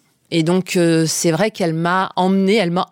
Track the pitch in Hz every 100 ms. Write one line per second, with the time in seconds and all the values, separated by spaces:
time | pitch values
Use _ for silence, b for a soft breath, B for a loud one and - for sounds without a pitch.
0 | _ _ _ 165 160 185 180 185 170 160
1 | 160 - 175 160 214 - 175 160 170 185
2 | 190 - 185 196 190 220 175 175 -